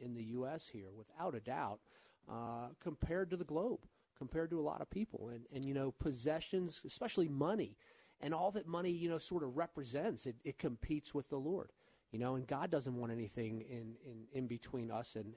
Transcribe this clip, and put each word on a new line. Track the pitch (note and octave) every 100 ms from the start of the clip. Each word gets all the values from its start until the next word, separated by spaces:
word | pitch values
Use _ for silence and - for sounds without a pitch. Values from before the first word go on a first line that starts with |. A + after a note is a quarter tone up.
in | B2
the | A#2
U | A2 A#2+ C3
S | D#3 -
here, | A2+ F#2+ G#2+
without | G#2 D#3 F3
a | A#2
doubt, | G#2+ D3+ A2 G#2+ - - - _ -
uh, | A2+ A#2 A#2 B2 D#3+
compared | F3 D3+ E3 F3+ F3+
to | F3
the |
globe, | D3+ D#3 A#3+ - - _ _ -
compared | C3 E3 E3
to | E3+
a |
lot | D3+ -
of | -
people. | G3 A3 - A#2
And, | A#2 A#2+
and, | C#3
you | C3+
know, | C3+ C3+
possessions, | - D#3 B2 C3+ D#3+ - F#3 F3 - -
especially | - A#3+ - D#3+
money, | C#3 D#3 G#3 G#2+ - - - - -
and | C#3+
all | D#3+ F#3+
that | G3+ E3
money, | E3+ F3+
you | E3+ E3+
know, | D#3+
sort | - F3+
of | C3+ C#3
represents, | C#3 D3+ B2 C#3 G#3+ B2+
it, | C3 A2+
it | D3 -
competes | D3+ A#2 - D3+ -
with | C#3+ -
the | C#3
Lord. | D3 F#3 - - - - _
You | A2
know, | B2 C3
and | A#2
God | C#3 F3+
doesn't | D#3 C3 B2
want | A#2
anything | A#2 G#2 B2 A2 A2
in, | A2 A#2+ A2+ A#2 C#3
in, | A2+ A2+
in | C3+ B2
between | A#2 - B2+ A#2
us | A2 - A2
and, | G#2+